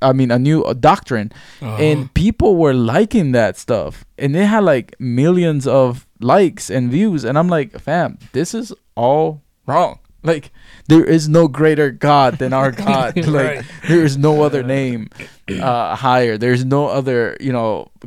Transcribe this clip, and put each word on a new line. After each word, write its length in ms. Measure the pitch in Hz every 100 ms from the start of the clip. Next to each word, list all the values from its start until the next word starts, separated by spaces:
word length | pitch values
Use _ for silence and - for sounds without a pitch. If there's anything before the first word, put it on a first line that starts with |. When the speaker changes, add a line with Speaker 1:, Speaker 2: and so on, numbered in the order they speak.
Speaker 1:
I 100 | 135
mean, 180 | 131 127
a 80 | 120
new, 240 | 139 156
uh, 100 | -
doctrine. 580 | 127 151 190 - 117 104 - - -
Speaker 2:
Uh-huh. 160 | 123 110
Speaker 1:
And 360 | 151 151 135
people 420 | - 196 - 269 180
were 180 | 156
liking 580 | 131 113 143 220 226 147
that 240 | 123 107 -
stuff. 460 | - 110 76 - - -
And 160 | 139
they 100 | 156 202
had, 160 | 220
like, 300 | 190 135 - -
millions 680 | 127 120 151 180 170 147 127
of 400 | 135 127 123 - -
likes 500 | 120 175 180 107 -
and 200 | 127 123
views. 340 | 139 220 160
And 120 | 113 143
I'm 100 | 175
like, 300 | 165 117 -
"Fam, 380 | - 170 139 - -
this 220 | 123 170
is 180 | 226 226 - _
all 480 | - 120 147 160 151 _ _ -
wrong." 320 | 151 170 - _ _
Like, 280 | 151 156 - - - - -
there 160 | 160
is 240 | - 160 151
no 180 | 160 165
greater 420 | 127 156 151 143
God 480 | 113 147 143 131 131
than 140 | 131
our 180 | 131 135
Speaker 2:
<laughs> 120 | -
Speaker 1:
God. 320 | 104 135 123 175
Like, 100 | 156 147 131 139
Speaker 2:
Right. 80 | - - -
Speaker 1:
there 160 | 170
is 120 | 156 139
no 240 | 151 151
other 200 | 147 143
Speaker 2:
Uh, 40 | 123
Speaker 1:
name, 420 | 135 131 120 107 - - - - 196
uh, 340 | 135 120 95 110
higher. 400 | 127 127 120 107
There's 280 | 120 123
no 240 | 131 139 143
other, 480 | 120 135 123 110 -
you 120 | 135
know, 360 | 123 113 90 - _